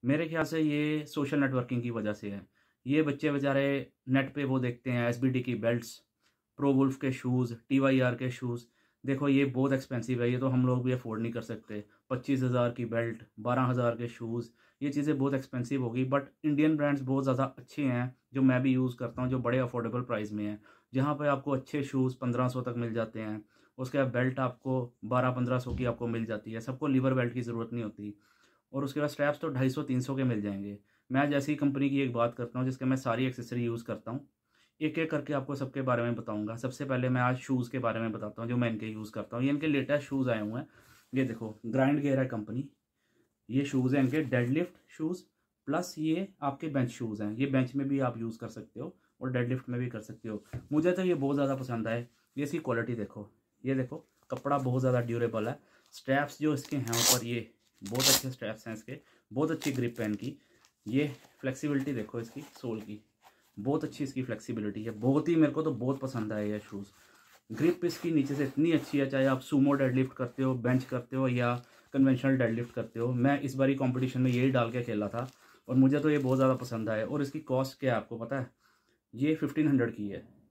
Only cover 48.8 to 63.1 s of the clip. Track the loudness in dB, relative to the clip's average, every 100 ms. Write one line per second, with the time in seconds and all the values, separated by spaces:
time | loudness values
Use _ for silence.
48.8 | -12 -14 _ _ -2 0 0 -2 -4 -4
49.8 | -4 -6 -12 -12 -8 -8 -8 -14 -2 2
50.8 | 2 2 2 2 2 2 0 0 -4 -4
51.8 | -2 -4 -6 _ _ -8 -4 -4 -2 -2
52.8 | -2 -4 -6 -10 -16 _ _ _ -2 -2
53.8 | -2 -6 _ _ _ -6 0 0 2 2
54.8 | 4 2 2 0 0 0 -2 -6 _ _
55.8 | _ -14 0 0 0 -2 0 0 -2 -4
56.8 | -2 0 4 2 0 -4 -6 _ _ _
57.8 | -6 0 4 4 0 -8 -8 -8 -10 -12
58.8 | -12 -16 _ _ _ -2 -2 -2 -4 -2
59.8 | -4 -2 -4 -4 -6 -12 _ _ _ _
60.8 | -2 -2 -2 -6 -18 _ -8 -4 -2 -2
61.8 | -2 -4 -6 -8 -10 -12 -16 -10 -8 -6
62.8 | -8 -16 _